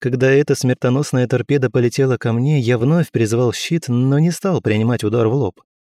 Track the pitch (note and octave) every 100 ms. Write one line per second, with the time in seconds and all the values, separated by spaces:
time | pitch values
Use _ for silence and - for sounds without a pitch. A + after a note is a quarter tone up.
0 | B2+ B2 C3 C3+ D3 C#3 B2+ B2+ B2+ B2+
1 | D3 C3 B2 B2+ A2 C#3+ B2+ B2+ A#2+ -
2 | C3+ B2 B2 A#2 C3 D3+ A2+ B2 A#2+ E3
3 | D#3+ - A2+ A#2 B2 - - E3 - A#2+
4 | C3 C#3 E3 E3 - E3 - G#2+ A2+ A#2
5 | G#2 A#2 A2 B2+ A2 - _ _